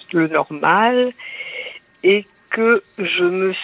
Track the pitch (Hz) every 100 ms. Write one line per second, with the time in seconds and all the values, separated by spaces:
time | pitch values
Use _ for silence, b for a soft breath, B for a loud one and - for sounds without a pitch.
0 | - 170 160 156 147 147 151 185 226 247
1 | 247 - B B B B B B _ _
2 | 180 202 202 _ - - 226 226 - -
3 | 175 - 175 185 190 180